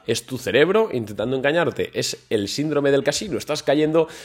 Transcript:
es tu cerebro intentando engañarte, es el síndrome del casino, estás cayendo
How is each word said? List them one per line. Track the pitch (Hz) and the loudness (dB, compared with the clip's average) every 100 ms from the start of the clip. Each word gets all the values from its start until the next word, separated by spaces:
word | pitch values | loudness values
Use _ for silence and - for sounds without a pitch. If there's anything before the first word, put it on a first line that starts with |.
| - | -4
es | 113 - | -4 -4
tu | 127 | -8
cerebro | - 110 165 208 220 | 0 4 4 4 0
intentando | 127 104 104 113 131 | -2 -6 -4 -2 0
engañarte, | 139 165 151 98 87 | 0 2 0 -2 -4
es | - 127 - - | -4 -4 -6 -4
el | 110 98 | -2 -2
síndrome | - 156 143 139 | -4 -2 0 2
del | 139 | 2
casino, | 127 143 214 113 | 2 -2 -4 -6
estás | - 147 | -4 -4
cayendo | - 143 151 160 156 - | 0 2 4 2 0 -4